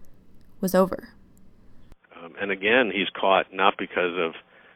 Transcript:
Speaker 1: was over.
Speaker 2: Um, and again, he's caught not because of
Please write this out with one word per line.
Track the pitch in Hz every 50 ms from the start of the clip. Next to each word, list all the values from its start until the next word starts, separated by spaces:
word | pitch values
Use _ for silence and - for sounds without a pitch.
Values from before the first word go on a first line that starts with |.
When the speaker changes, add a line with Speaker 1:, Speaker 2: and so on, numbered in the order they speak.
| - - - - - - - - - - - -
Speaker 1:
was | - 185 180
over. | 180 190 185 - - - - - - - - - - - - - - - - - - - - - - _ _ - -
Speaker 2:
Um, | - 85 - -
and | 98 101
again, | 98 95 95 104 113 131 127 104 90
he's | 101 92 -
caught | - - - 98 95 90 - - -
not | 95 95 101 - -
because | 101 85 - - 90 90 85 90
of | 85 82 80 - - _ _ - - - _